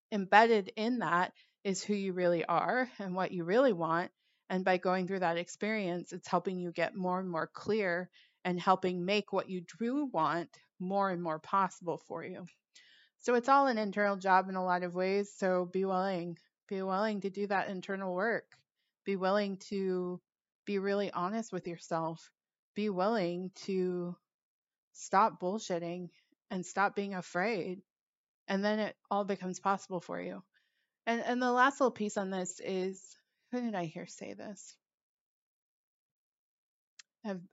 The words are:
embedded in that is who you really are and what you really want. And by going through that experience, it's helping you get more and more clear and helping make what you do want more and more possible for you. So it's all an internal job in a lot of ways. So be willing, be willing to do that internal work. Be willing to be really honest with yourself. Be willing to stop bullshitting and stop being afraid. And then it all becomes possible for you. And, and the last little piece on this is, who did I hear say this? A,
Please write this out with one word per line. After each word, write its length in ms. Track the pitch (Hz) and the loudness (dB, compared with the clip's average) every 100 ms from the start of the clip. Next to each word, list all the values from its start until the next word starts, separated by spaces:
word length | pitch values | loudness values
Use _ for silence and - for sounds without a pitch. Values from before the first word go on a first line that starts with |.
| _ | _
embedded 640 | 214 190 202 233 220 196 | -4 6 8 8 6 2
in 240 | - 220 247 | -2 -2 0
that 340 | 165 170 180 - _ _ | 2 2 2 -4 _ _
is 220 | 202 190 | -4 -4
who 100 | - | -2
you 180 | 208 196 | -2 0
really 320 | 180 175 170 | 2 2 4
are 460 | - 165 170 233 247 - | 2 2 2 0 -2 -4
and 160 | 196 | -6
what 160 | 180 185 | -2 -2
you 140 | 185 | -2
really 280 | 165 214 269 | 2 4 4
want. 380 | 175 165 165 180 - _ _ - | 4 0 0 -2 -8 _ _ -4
And 140 | 185 | 0
by 140 | 190 185 | 2 2
going 280 | 185 185 185 | 2 0 0
through 140 | 196 | 0
that 180 | 175 170 | 0 -2
experience, 760 | 175 - 208 220 190 175 165 | -4 -6 -4 -2 -2 -4 -6
it's 140 | 180 - | -12 -2
helping 320 | 180 185 185 | 0 0 -4
you 140 | 175 | -4
get 240 | 165 165 - | -2 -2 -2
more 240 | 185 180 | -2 -2
and 100 | 190 | -2
more 160 | 165 160 | -4 -4
clear 640 | - - 220 196 175 180 - _ _ | -6 -2 0 0 -2 -4 -12 _ _
and 140 | 185 180 | -2 0
helping 460 | 185 185 185 180 | 4 4 2 0
make 280 | 180 208 202 | 2 0 2
what 160 | 190 - | -2 -2
you 140 | 185 170 - | -6 -8 -6
do 280 | 233 277 285 | -2 -2 -2
want 360 | 202 156 160 165 - _ _ | 0 0 0 -4 -12 _ _
more 280 | 180 196 196 | -4 0 0
and 120 | 180 | -2
more 160 | 175 156 | -4 -6
possible 600 | - 196 185 - 170 160 - | 0 2 2 0 -6 -6 -6
for 160 | - | -10
you. 220 | 160 185 175 - _ - - - _ _ | -8 -10 -14 -18 _ -20 -20 -20 _ _
So 140 | - | 2
it's 140 | 240 240 | 2 6
all 180 | 277 277 | 6 6
an 120 | 226 | 4
internal 380 | 214 190 202 196 | 0 2 2 2
job 320 | 185 185 190 | 6 6 6
in 60 | |
a 100 | 190 | 0
lot 180 | 185 180 | 0 0
of 120 | 180 | 0
ways. 380 | 175 185 202 202 - | 0 2 2 -2 -2
So 280 | 190 185 | 2 2
be 200 | 180 190 | 0 0
willing, 540 | 190 185 190 185 175 170 _ _ - | 0 0 0 -2 -4 -8 _ _ -8
be 140 | 196 | -4
willing 400 | 190 190 220 208 | -2 0 0 -2
to 80 | 196 | -4
do 180 | 190 202 | -4 -2
that 200 | 196 - | 0 0
internal 460 | 190 180 190 190 | -4 -6 -6 -4
work. 300 | 180 220 208 - - _ _ _ _ | -2 0 -2 -4 -16 _ _ _ _
Be 120 | - 196 | -4 0
willing 400 | 185 208 202 190 - | 2 2 0 -4 -6
to 500 | 196 190 185 180 180 - _ _ _ - | -2 0 0 -2 -6 -12 _ _ _ -6
be 120 | 202 | -2
really 320 | 196 202 202 | 0 0 -2
honest 420 | - 180 220 226 | -2 -2 -2 -4
with 140 | 180 175 | -6 -6
yourself. 640 | 170 - 165 160 165 - _ _ _ _ - | -10 -4 -2 -2 -6 -12 _ _ _ _ -4
Be 140 | 214 | -2
willing 600 | 185 190 233 170 175 185 - | 2 2 2 0 -2 -6 -8
to 500 | - 190 185 180 175 175 _ _ _ _ _ _ _ | -4 0 0 -2 -4 -8 _ _ _ _ _ _ _
stop 480 | - - 190 214 160 | -18 0 4 4 2
bullshitting 680 | 180 214 - 175 170 175 175 - _ _ _ | -4 -4 -2 -4 -2 -6 -8 -14 _ _ _
and 140 | 190 | -8
stop 300 | 175 - 202 | -4 0 2
being 200 | 208 202 | 0 -4
afraid. 640 | 190 - 175 196 220 165 185 - _ _ _ _ _ - | -6 -4 -2 0 0 -4 -8 -14 _ _ _ _ _ -4
And 180 | 196 | 0
then 140 | 208 214 | 0 0
it 180 | 208 - _ | -2 -6 _
all 140 | 202 | -2
becomes 340 | 202 196 185 180 | -2 -4 -4 -4
possible 420 | 196 196 - 185 | -2 -2 -2 -8
for 200 | - 180 | -6 -8
you. 220 | 180 190 - _ _ _ _ _ - | -8 -10 -14 _ _ _ _ _ -2
And, 140 | 233 | -2
and 200 | - 247 | 0 0
the 100 | 247 | 2
last 280 | 247 262 269 | 4 4 4
little 100 | 254 | 2
piece 260 | 233 208 208 | 2 -2 -2
on 140 | 190 | -2
this 300 | 190 185 - | -4 -4 -6
is, 420 | - 185 185 190 - - _ _ _ | -4 -2 -4 -6 -14 -20 _ _ _
who 100 | 247 | -6
did 120 | 233 | -4
I 120 | 208 170 | -4 -4
hear 200 | 175 170 | -6 -12
say 280 | - - | -12 -14
this? 420 | 196 214 190 - - _ _ _ _ _ _ _ _ _ _ _ _ _ _ _ _ _ _ _ _ _ - - _ | -12 -12 -14 -18 -20 _ _ _ _ _ _ _ _ _ _ _ _ _ _ _ _ _ _ _ _ _ -20 -20 _
A, 120 | 220 185 175 | -10 -8 -10